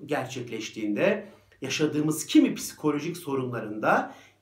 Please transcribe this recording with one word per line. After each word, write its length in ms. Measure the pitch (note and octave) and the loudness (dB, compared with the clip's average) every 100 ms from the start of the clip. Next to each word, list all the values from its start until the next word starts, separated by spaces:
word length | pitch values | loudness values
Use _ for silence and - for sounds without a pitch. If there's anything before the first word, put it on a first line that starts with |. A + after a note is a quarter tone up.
| D3 | -4
gerçekleştiğinde 1200 | C#3 B2+ C3 A#2 A2 - A2 G#2 G#2 F#3 G3+ - - _ - | -4 -4 -8 -8 -8 -8 -4 -2 2 2 2 -4 -18 _ -10
yaşadığımız 640 | C3 - D3 D3 D3+ - - | -4 0 0 2 0 -2 4
kimi 300 | D4+ A#3 - | 6 6 2
psikolojik 640 | - - D3+ C#3+ E3+ - | -8 -2 0 0 -4 -8
sorunların 640 | C#3+ C3 B2 A#2 G#2 G#2+ | -4 -2 -2 -4 -6 -2
da 340 | C#3 A#3 - - - _ | 2 2 0 -10 -20 _